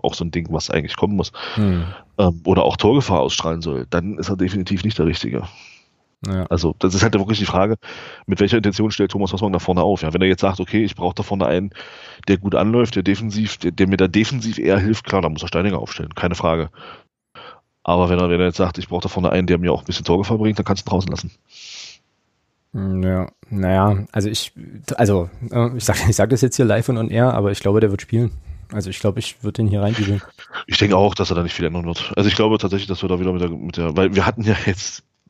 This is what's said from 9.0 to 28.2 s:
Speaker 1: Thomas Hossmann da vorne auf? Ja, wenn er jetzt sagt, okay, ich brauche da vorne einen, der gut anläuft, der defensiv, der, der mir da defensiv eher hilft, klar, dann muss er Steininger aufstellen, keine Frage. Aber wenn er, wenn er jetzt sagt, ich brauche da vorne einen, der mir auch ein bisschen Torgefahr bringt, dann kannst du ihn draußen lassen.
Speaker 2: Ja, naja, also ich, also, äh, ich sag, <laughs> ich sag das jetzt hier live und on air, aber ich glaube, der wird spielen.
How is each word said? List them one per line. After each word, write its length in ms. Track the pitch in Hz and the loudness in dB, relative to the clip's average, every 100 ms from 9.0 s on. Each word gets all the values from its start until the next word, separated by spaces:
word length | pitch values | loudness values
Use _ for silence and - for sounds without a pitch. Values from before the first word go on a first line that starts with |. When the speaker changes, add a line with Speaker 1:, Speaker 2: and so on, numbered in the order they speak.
| 98 | 0
Speaker 1:
Thomas 200 | 101 95 | 0 -2
Hossmann 220 | 98 107 | -2 0
da 60 | 90 | 0
vorne 240 | - 90 | 0 2
auf? 180 | 90 92 | 2 0
Ja, 100 | 78 | -2
wenn 80 | 87 | 2
er 40 | 95 | 2
jetzt 140 | 92 | 4
sagt, 180 | 98 95 | 0 0
okay, 240 | 90 107 | -2 0
ich 120 | 101 - | 0 -2
brauche 180 | 90 | -4
da 80 | 87 | -4
vorne 240 | - 98 67 | -4 -2 0
einen, 240 | 87 98 - - - - - - | 0 -2 -8 -18 -20 -20 -8 0
der 100 | 95 | 0
gut 180 | 98 67 | 2 2
anläuft, 400 | 101 120 117 101 | 4 4 2 0
der 80 | |
defensiv, 540 | 92 98 110 104 107 - | 0 0 -2 -2 -4 -4
der, 120 | 87 | -4
der 160 | 82 95 | 0 2
mir 100 | 95 | 4
da 100 | 92 | 2
defensiv 500 | 101 110 131 110 - | 2 0 -2 -4 -2
eher 220 | 64 95 | 2 2
hilft, 260 | 101 110 - | 2 0 0
klar, 160 | 95 | -2
dann 120 | 82 | 0
muss 100 | 76 | -4
er 60 | 85 | -4
Steininger 280 | 85 101 80 | -2 -2 -2
aufstellen, 380 | - - 78 - | -6 -10 -10 -4
keine 180 | 90 | -4
Frage. 360 | - 82 82 76 - - - _ _ _ - - - _ _ | 0 0 0 -2 -10 -20 -20 _ _ _ -20 -20 -20 _ _
Aber 260 | - 87 90 | 0 2 4
wenn 80 | 90 | 2
er, 120 | 90 | 2
wenn 100 | 87 | 2
er 80 | 90 | 2
jetzt 100 | 85 | 2
sagt, 220 | 90 90 | -2 -2
ich 80 | - | -6
brauche 140 | 87 | -6
da 60 | 92 | -4
vorne 220 | 95 90 | -2 0
einen, 140 | 92 90 | 2 2
der 140 | 85 | 2
mir 120 | 87 | 2
auch 100 | 65 | 0
ein 40 | - | -2
bisschen 200 | 90 - | -6 0
Torgefahr 340 | 90 98 110 | 0 2 0
bringt, 180 | 107 104 | 0 0
dann 80 | 101 | -2
kannst 220 | 98 - | -2 0
du 20 | |
ihn 20 | |
draußen 200 | 92 92 | -2 -2
lassen. 200 | - 82 - _ - - - - - _ _ _ _ _ _ _ | -6 -10 -16 _ -20 -20 -18 -20 -20 _ _ _ _ _ _ _
Speaker 2:
Ja, 560 | 101 95 92 92 92 90 - - | -6 -2 0 0 0 -2 -10 -8
naja, 540 | 101 92 95 104 98 104 | -2 2 4 4 2 0
also 160 | 110 104 | -2 -2
ich, 220 | 107 - - - 107 - - | -4 -8 -12 -18 -14 -8 2
also, 320 | 110 98 85 - 120 | 4 4 0 -8 -6
äh, 260 | 120 120 123 | -2 -2 -2
ich 80 | - | -4
sag, 120 | 92 | 0
<laughs> 120 | 95 | 2
ich 60 | - | 2
sag 140 | 110 | 2
das 120 | 127 | 4
jetzt 140 | 127 - | 2 2
hier 80 | 113 | 2
live 240 | 107 131 | 2 0
und 80 | 117 | -2
on 120 | 113 | 0
air, 240 | 110 127 | 2 2
aber 180 | 117 101 | 2 0
ich 80 | 98 | 0
glaube, 180 | 98 107 | 2 4
der 100 | 107 | 4
wird 100 | 101 | 2
spielen. 300 | - 117 | -2 0